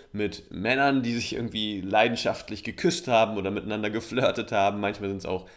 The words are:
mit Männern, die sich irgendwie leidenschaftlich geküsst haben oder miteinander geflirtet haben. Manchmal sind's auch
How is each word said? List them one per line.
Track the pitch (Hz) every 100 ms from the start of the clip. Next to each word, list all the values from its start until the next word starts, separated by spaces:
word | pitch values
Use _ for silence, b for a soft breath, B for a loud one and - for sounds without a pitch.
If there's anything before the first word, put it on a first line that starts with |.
| B
mit | 104 104 - -
Männern, | 85 104 131 139 135
die | 117
sich | 117 117 -
irgendwie | 117 110 107 101
leidenschaftlich | 95 107 117 117 - 95 - 107
geküsst | - - 175 170 -
haben | 113 107 107
oder | 95
miteinander | 101 104 107 107
geflirtet | 107 - 123 104 - 110
haben. | 107 98 104
Manchmal | 101 101 101
sind's | 98 92
auch | 92 -